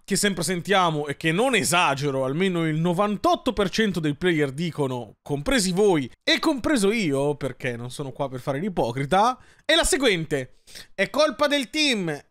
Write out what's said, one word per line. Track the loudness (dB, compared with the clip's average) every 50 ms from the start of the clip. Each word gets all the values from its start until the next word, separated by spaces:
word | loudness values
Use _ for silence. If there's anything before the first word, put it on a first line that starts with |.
| -8
che | -4 -2
sempre | 0 0 0 0 -2 -2
sentiamo | -2 -2 -2 0 2 4 4 4 4 2 0 -4
e | -4 -6
che | -4 -2 0
non | 2 2 2 2 2
esagero, | 2 2 2 2 4 4 2 2 0 0 -2 0 0 0
almeno | 0 0 0 0 0 0 0 0
il | 0 0 0
novantotto | 0 0 2 2 0 0 0 0 2 2 2 2 0 -2 0
per | 0 0 0
cento | 0 0 0 0 0 -2
dei | -2 -2 -2
player | 0 0 0 2 2 0 -2
dicono, | -2 -4 -6 -4 -4 -2 -4 -2 -4 -6 -10 -12 -18 _ -10
compresi | -6 -6 -4 -2 0 2 2 2 0 2
voi | 2 4 4 4 2 0 -4 -8 _ -2
e | 0 0 2
compreso | 2 0 0 0 0 0 0 2 2 2
io, | 0 0 0 0 0 0 0 0 -2
perché | -2 -6 -8 -8 -6 -8 -8 -6
non | -8 -10 -12
sono | -10 -10 -10 -10
qua | -8 -8 -8 -8
per | -8 -8
fare | -6 -6 -6 -4
l'ipocrita, | -4 -4 -2 -2 -2 -2 -2 -4 -4 0 2 2 2 2 0 -2 -10 -20 -20 _ _
è | 0 2
la | 2 2
seguente: | 2 2 2 2 2 2 0 -2 -4 -6 -6 -6 -8 -14 _ _ -20 -20 -20 -20 -10 -4
"È | -4 -4 -2
colpa | 0 2 2 2 2 0 0
del | 0 0 0 -2 -2
team, | -2 0 0 0 0 0 -2 -4 -6 -8 -10 _